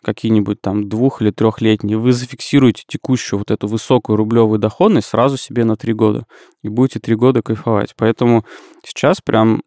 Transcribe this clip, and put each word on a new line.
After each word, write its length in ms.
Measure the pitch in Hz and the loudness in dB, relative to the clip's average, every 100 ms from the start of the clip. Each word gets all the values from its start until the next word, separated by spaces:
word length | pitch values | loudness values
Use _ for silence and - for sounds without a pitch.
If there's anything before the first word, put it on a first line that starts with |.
какие-нибудь 560 | - 104 110 110 104 101 | -8 -4 0 2 0 -4
там 280 | 98 104 101 | -4 -4 -4
двух- 320 | 107 131 - | -2 -2 0
или 100 | 107 | -2
трёхлетние, 640 | - 113 - 110 110 101 110 | 0 0 2 0 0 0 0
вы 140 | 123 | 2
зафиксируете 720 | 123 123 - - 139 127 - - | 0 -2 -12 -2 2 4 2 -6
текущую 520 | - - 127 - 101 | -10 -4 -4 -2 -6
вот 120 | 104 | -4
эту 160 | 110 104 | -4 -4
высокую 500 | 110 - 123 - 107 | -6 0 -2 0 -2
рублёвую 420 | 107 117 110 107 | 2 2 2 2
доходность 480 | 107 - 208 160 - | -2 0 2 2 0
сразу 280 | 110 135 135 | 0 0 0
себе 240 | - 120 | -6 -2
на 140 | 113 110 | -2 -2
три 160 | 113 | -4
года. 320 | 110 107 107 117 - _ _ | 0 0 0 -8 -18 _ _
И 60 | 110 | -8
будете 300 | 110 131 - | -2 -2 -2
три 160 | - 110 | -4 2
года 260 | 123 127 | 2 2
кайфовать. 500 | - 110 117 104 110 - | -2 -4 -2 -2 -2 -2
Поэтому 480 | 110 113 120 117 - - - - | -2 2 2 2 0 -10 -20 -20
сейчас 380 | - - 139 190 | -18 -4 -2 0
прям 400 | - 110 113 - | 0 2 2 0